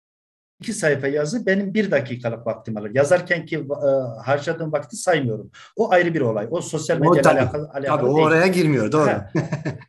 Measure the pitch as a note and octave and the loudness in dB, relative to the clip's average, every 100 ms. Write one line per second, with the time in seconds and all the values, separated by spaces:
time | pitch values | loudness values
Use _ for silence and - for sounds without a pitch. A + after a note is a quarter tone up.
0 | _ _ _ _ _ _ - G#3 D#3+ C3+ | _ _ _ _ _ _ -10 -2 0 0
1 | C#3 D3 D3+ A#3 F#3+ F#3+ G3 G#3+ G3 D3 | 0 -2 -2 -2 0 0 0 -2 0 0
2 | B2 A#2+ A#2+ A#2 A#2 G#2+ - G#2+ G#2+ A#2+ | -2 -6 -6 -6 -6 -8 -6 -8 -4 0
3 | C#3+ F3+ F3+ F3 D#3+ D#3+ C3+ C#3 C#3+ C3+ | 4 2 2 -4 -4 -6 -6 -2 2 2
4 | B2 A2 B2+ C#3+ D3 E3 D#3+ D3+ - G#3+ | 0 -8 -2 -2 0 -6 -4 -4 -6 -8
5 | - E3 B2+ G#2+ G2+ - - - A3 F3+ | 0 0 0 -4 -8 -20 -14 -4 2 4
6 | E3+ D#3+ A#2+ G#2+ A2+ E3+ - D#3 - D#3+ | 4 0 0 -2 -4 -6 -4 -6 -2 2
7 | D#3+ E3 D#3 C3+ B2+ D3+ D3+ C#3 C3+ D3+ | 4 6 6 4 2 -2 -8 -6 -2 0
8 | B2 D3 D#3 D#3+ F#3 F3+ D#3 C3+ G#2+ D3+ | 2 4 4 4 4 2 2 2 2 2
9 | C#3+ G#2+ G2+ E3 - D3+ D3+ - | 2 0 -2 -4 -4 -6 -8 -10